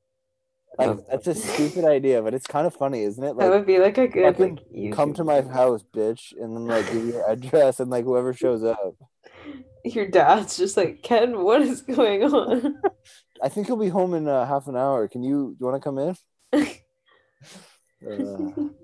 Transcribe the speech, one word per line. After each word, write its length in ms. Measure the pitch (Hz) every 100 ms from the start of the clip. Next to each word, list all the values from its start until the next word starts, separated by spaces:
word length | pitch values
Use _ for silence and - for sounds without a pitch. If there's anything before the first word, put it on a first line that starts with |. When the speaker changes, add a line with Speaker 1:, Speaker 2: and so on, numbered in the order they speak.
| _ _ _ _ _ _ _ -
Speaker 1:
Like, 100 | 131
Speaker 2:
Oh. 160 | 107 -
Speaker 1:
that's 160 | 135 175
a 80 |
stupid 500 | 170 - - 147 185
idea, 380 | 160 139 135 120
but 100 | 110
it's 140 | 131 -
kinda 240 | 147 165
funny, 320 | - 139 123
isn't 200 | 104 110
it? 140 | 139 139
Speaker 2:
That 0 |
Speaker 1:
Like, 140 | 190
Speaker 2:
would 160 | 202 196
be, 120 | 185
like, 200 | 190 214
a 100 | 254
good, 260 | 190 185 185
Speaker 1:
fucking 240 | 185 151 -
Speaker 2:
like, 220 | - 104 104
Speaker 1:
come 160 | 147
Speaker 2:
YouTube 40 | 147
Speaker 1:
to 80 |
my 180 | 156 143
house, 420 | 127 131 127 113 _
bitch, 380 | 110 107 117 - -
and 160 | 113 113
then, 100 | 117
like, 240 | 113 104
give 140 | 113 117
your 160 | 117
<laughs> 60 | 104
address 500 | 113 127 160 135 127
and, 100 | 127
like, 140 | 123 123
whoever 260 | 123 127
shows 320 | 127 131 117
up. 320 | 113 113 95 - _ _ - - - - - _
Speaker 2:
Your 240 | 233 233 190
dad's 480 | 175 147 208 180 -
just 220 | 190 208
like, 240 | 170 -
"Ken, 420 | - 233 247 220
what 160 | 185 262
is 220 | 254 -
going 420 | - 254 226 202
on?" 560 | 285 285 240 262 285 294 403 - _
Speaker 1:
<laughs> 300 | - _ -
"I 80 | 139
think 160 | 208 202
he'll 100 | 233
be 140 | 208
home 240 | 185 185
in, 120 | 170 151
uh, 200 | 135 123
half 200 | 139 143
an 100 | 127
hour. 300 | 135 131 107
Can 140 | 123
you, 320 | 131 143 131 -
you 60 | 127
wanna 120 | 135
come 200 | 147 135
in?" 180 | 156 180 _ _ -
Speaker 2:
<laughs> 140 | 294 294 - _ _ _ _ _ _ - - _ _ _ _ -
Speaker 1:
Uh, 440 | 202 - - 294 - 294 -